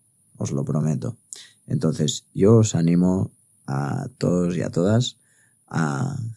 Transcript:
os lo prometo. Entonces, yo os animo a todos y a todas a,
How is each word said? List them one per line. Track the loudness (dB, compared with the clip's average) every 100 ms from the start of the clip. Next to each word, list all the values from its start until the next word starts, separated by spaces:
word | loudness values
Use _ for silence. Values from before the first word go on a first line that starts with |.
| _ _ _ -10
os | -6
lo | -4
prometo. | -2 -2 0 -2 -6 -10 -16 -20 -20 _ -6
Entonces, | -2 0 0 -2 -4 -8
yo | 2 6 6
os | 6 2
animo | 2 4 4 2 -2 _ _ _ -6
a | -4 -4 -4 -8 -4
todos | -2 0 0 -2
y |
a | -4
todas | 0 2 2 0 -6 _ _ _ _ -10
a, | -4 -4 -2 -6 -6 -10